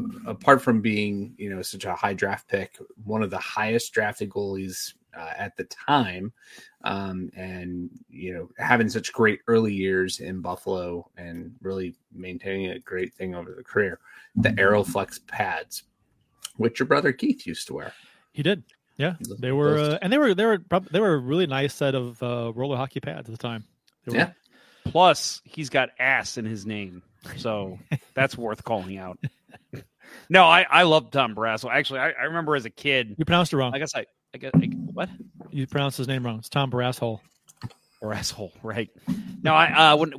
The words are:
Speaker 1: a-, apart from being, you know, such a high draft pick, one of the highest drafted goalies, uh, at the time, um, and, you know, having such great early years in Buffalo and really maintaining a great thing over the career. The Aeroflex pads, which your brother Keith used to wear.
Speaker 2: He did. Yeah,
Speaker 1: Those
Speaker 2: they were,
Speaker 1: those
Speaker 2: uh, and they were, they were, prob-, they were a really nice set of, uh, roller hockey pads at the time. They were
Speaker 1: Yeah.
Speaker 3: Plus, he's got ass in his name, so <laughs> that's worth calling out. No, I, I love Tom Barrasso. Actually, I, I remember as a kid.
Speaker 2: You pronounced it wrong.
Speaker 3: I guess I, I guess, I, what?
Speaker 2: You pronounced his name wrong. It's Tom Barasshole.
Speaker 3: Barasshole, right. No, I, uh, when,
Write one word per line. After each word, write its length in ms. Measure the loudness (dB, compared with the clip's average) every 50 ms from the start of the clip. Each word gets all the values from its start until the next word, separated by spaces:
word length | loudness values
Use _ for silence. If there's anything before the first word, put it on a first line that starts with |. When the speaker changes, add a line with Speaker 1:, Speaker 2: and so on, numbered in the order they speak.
| -6 -6 -10 -10 -10
Speaker 1:
a-, 60 | -10
apart 300 | -10 2 6 8 8 8
from 200 | 6 4 2 2
being, 520 | 2 0 0 0 0 -2 -2 -4 -6 -10 -10
you 120 | -10 -10 -8
know, 120 | -8 -8
such 240 | -8 -10 -10 -8 -8
a 80 | -8 -4
high 180 | -2 -2 -2 0
draft 340 | -2 -2 -2 -4 -6 -6
pick, 300 | -4 -4 -4 -4 -6 -12 -18 -20 -20 -20 -14 -8
one 180 | -4 -2 -2 -2
of 60 | -2
the 80 | -4
highest 560 | -6 -8 -6 -6 -4 -2 0 0 -2 -2 -2 -2
drafted 360 | -2 -2 -2 -4 -6 -8 -6
goalies, 640 | -6 -6 -6 -4 -6 -6 -8 -8 -8 -10 -10 -12 -12 _ _ _ -18
uh, 140 | -16 -14 -12 -10
at 180 | -10 -10 -10 -10
the 80 | -12 -12
time, 680 | -12 -16 -8 -2 2 2 2 2 0 -4 -6 -8 -10 -12 _ _ -20 -20 -20 -20 -20 _ _ -6
um, 460 | -6 -4 -4 -6 -6 -8 -8 -10 -10 -12
and, 520 | -12 -12 -12 -10 -10 -10 -10 -8 -10 -10 -12 -14 -18 -20 _
you 240 | -16 -12 -12 -10 -10
know, 160 | -10 -12 -12 _
having 320 | -6 0 2 2 2 2 2
such 240 | 0 -4 -6 -4 0
great 260 | 4 4 4 4 2 _
early 260 | 2 2 2 2 2 0
years 460 | 0 0 0 2 2 0 0 -2 -6
in 220 | -8 -8 -8 -8
Buffalo 680 | -6 -8 -8 -6 -6 -6 -4 -4 -4 -6 -8 -8 -10 _ _
and 400 | -18 -16 -14 -12 -12 -14 -14 -16 -12
really 340 | -10 -8 -6 -6 -6 -8 -10 _ _ _ -18
maintaining 580 | -14 -12 -12 -12 -10 -8 -6 -4 -4 -4 -6
a 80 | -8 -10
great 340 | -10 -8 -6 -6 -6 -6 -8
thing 200 | -8 -10 -8 -8
over 200 | -10 -10 -12 -14
the 80 | -18 -16
career. 360 | -2 0 0 0 0 -2 -8 _ -20 -20 -20 -20 _ 0
The 140 | 2 2 2
Aeroflex 760 | 4 4 6 6 6 6 4 2 -2 -2 -4 -4 -8 -14 -16
pads, 580 | -8 -4 -4 -4 -2 -4 -6 -8 -10 -14 -16 -16 _ _ _ _ _ _ _ _ _ _ _ -18 -12 _
which 220 | -2 -2 0 0 -2
your 80 | 2
brother 260 | 4 4 4 4 4 2
Keith 340 | 2 2 0 0 0 -4
used 200 | -10 -10 -8 -8
to 80 | -10 -10
wear. 180 | -10 -10 -12 -14 -18 -20 -20 _ _ _ _ _
Speaker 2:
He 100 | -2 0
did. 200 | 0 0 0 -4 _ _ _ _ _ _
Yeah, 180 | -4 -4 -4 -4 -6
Speaker 1:
Those 160 | -10 -12 -8
Speaker 2:
they 140 | -6 -2 0 2
were, 220 | 4 4 4 4
Speaker 1:
those 160 | 4 4 2 0
Speaker 2:
uh, 60 | 0
and 100 | 0 2
they 60 | 4
were, 160 | 4 6 4 4
they 120 | 4 4
were, 140 | 4 2 2
prob-, 300 | 0 0 0 0 0 0
they 80 | 0 2
were 140 | 4 4 4
a 40 |
really 300 | 2 2 0 0 0 2
nice 260 | 0 0 0 0 -2 0
set 220 | 0 0 0 2
of, 260 | 0 -2 -4 -6 -6
uh, 300 | -6 -4 -4 -4 -4 -6 -4
roller 220 | -4 -4 -2 -2
hockey 240 | -4 -4 -6 -6 -8
pads 300 | -8 -8 -10 -10 -12 -14
at 20 |
the 60 | -12
time. 260 | -10 -8 -8 -8 -8 -12 _ _ _ _ _ _ _ _
They 60 | -4
were 60 | 0
Speaker 1:
Yeah. 140 | 0 0 0 -4 _ _ _ _ _ _ _ _ _ -8
Speaker 3:
Plus, 580 | 0 4 6 6 6 6 4 0 -6 -8 -10 -14
he's 240 | _ -12 -10 -6 -2
got 200 | 0 0 0 0 -2
ass 400 | -2 0 0 0 0 -2 -4 -6
in 60 | -8 -6
his 200 | -6 -8 -8 -8
name, 360 | -8 -8 -8 -8 -10 -12 -16 -20 _ _ _ -18 -16 -12
so 420 | -8 -6 -4 -4 -4 -4 -8 -10 -14 -8 -6
<laughs> 240 | -6 -6 -6 _ -2
that's 240 | -2 -2 0 -2
worth 260 | -4 -6 -6 -6 -6 -4
calling 320 | -4 -4 -4 -4 -6 -10
out. 200 | -12 -12 -14 -10 -10 -10 -10 -10 _ _ _ -20 -20 _ _ -18 -18 -18 _ _ _ _ -20 -20 -20 0 6
No, 140 | 8 10 10
I, 220 | 10 10 8 6 6
I 140 | 6 8 8
love 260 | 8 6 6 4 2
Tom 240 | 0 0 2 2 0
Barrasso. 340 | -2 -2 -2 -2 -2 -2 -2
Actually, 280 | 0 0 0 0 -2 -2
I, 100 | -2 -2
I 120 | -2 -4 -4
remember 300 | -4 -2 -2 -2 0 0
as 80 | 0 -2
a 40 | -6
kid. 460 | -10 -6 -2 0 2 2 0 -2 -4
Speaker 2:
You 60 | -4 0
pronounced 260 | 4 4 4 4 4 2
it 40 |
wrong. 160 | 0 0 0 -2
Speaker 3:
I 60 | -4
guess 160 | -6 -6 -6
I, 100 | -8 -8 -8 _ _ _ _ -16
I 40 |
guess, 140 | -14 -6 2 4
I, 120 | 4 4 4 0 -6 -8 -8 -8
what? 160 | -8 -8 -8 -10 -14 -20 -20 _ -20 -18 -10
Speaker 2:
You 160 | -8 -8 -6
pronounced 300 | -4 -2 -2 -2 -2 -4
his 100 | -6 -6
name 180 | -4 -4 -4 -4
wrong. 120 | -6 -8 -8
It's 100 | -10 -6
Tom 200 | -2 -2 -2 0
Barasshole. 480 | -2 -2 -2 -2 -2 -4 -4 -6 -6 -8 -12 _ _ _ _ -20 _ _ -18 -18 -18 _ _ _ _ _
Speaker 3:
Barasshole, 500 | -8 -8 -6 -6 -6 -8 -8 -8 -12 -14 -14 -12 -12
right. 260 | -6 -6 -6 -6 -6 _ -10 -8 -6 -6 -6 -6 -10 -10 -2
No, 120 | 2 4 6
I, 360 | 6 6 6 6 8 8 8
uh, 40 | 8
when, 140 | 6 4 0 0